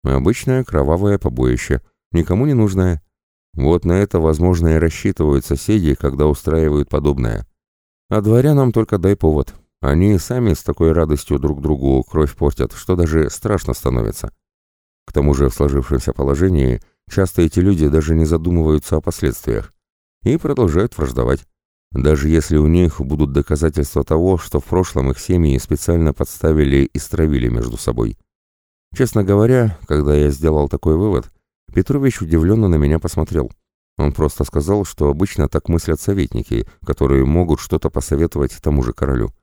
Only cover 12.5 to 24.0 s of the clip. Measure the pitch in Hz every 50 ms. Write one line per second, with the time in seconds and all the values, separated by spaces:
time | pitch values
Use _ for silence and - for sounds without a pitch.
12.5 | - - 64 58 - - - - 92 87 85 80 78 80 78 - - - - 107
13.5 | 107 92 - - 65 - - 67 64 60 55 53 - - - 57 - _ _ _
14.5 | _ _ _ _ _ _ _ _ _ _ _ - - - 71 73 71 67 71 65
15.5 | - - 73 71 69 71 67 - 71 65 - - - - 69 67 71 69 87 95
16.5 | 90 76 67 64 62 57 _ _ _ _ _ - - - 95 90 - - 85 80
17.5 | - - 90 98 101 80 78 73 71 80 76 76 80 80 80 76 82 80 80 87
18.5 | 87 85 80 78 78 76 - - - 78 73 - - - - 71 60 - - -
19.5 | 57 53 - - _ _ _ _ _ _ _ _ _ _ - - 135 165 - 156
20.5 | 139 - 117 90 73 85 104 120 - - 78 65 60 60 60 60 67 69 - _
21.5 | _ _ _ _ _ _ _ _ - 67 65 73 78 71 69 78 80 80 71 -
22.5 | 80 76 76 78 82 87 90 80 73 - 69 65 76 73 76 69 67 71 71 -
23.5 | - 71 82 78 73 80 71 - - 71